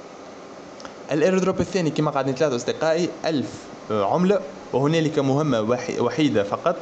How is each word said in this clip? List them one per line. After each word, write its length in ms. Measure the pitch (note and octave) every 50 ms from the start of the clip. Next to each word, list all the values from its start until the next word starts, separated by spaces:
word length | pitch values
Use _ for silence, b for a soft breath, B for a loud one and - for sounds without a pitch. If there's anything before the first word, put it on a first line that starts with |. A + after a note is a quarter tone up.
| - - - - - - - - - - - - - - - - - - - - - -
الايردروب 480 | C3+ D#3 D3+ F#3 F#3 F#3+ F3+ F#3+ F#3 F#3
الثاني 300 | F3 - - F#3+ E3 D3
كما 220 | D3+ D#3+ D3+ D3+
قاعدين 240 | - C3+ C3 C3+ C3
تلاحظوا 220 | B2+ D#3+ D3 B2
أصدقائي 520 | A#2+ - C3 A2+ - D3 D#3+ D#3+ F3 F3 D3+ - - -
ألف، 280 | D#3+ D#3+ C3 A2 - - - - - - - - -
آه، 220 | A2 G#2 G2 G2+ C3
عملة، 260 | E3 F3+ F#3 G3+ F#3 - - - - - - -
وهنالك 460 | B2 C#3 D3 E3 E3 D#3 D3 D3+ D3
مهمة 420 | C3+ C3 C3 C#3+ D#3 D3 B2 A2+
وحي-، 380 | G#2+ A2 B2 A#2+ - - - -
وحيدة 440 | A#2+ A#2+ - D#3+ D#3 C3 G#2+ G#2 G2
فقط 320 | - A#2+ - - E3+ F#3 -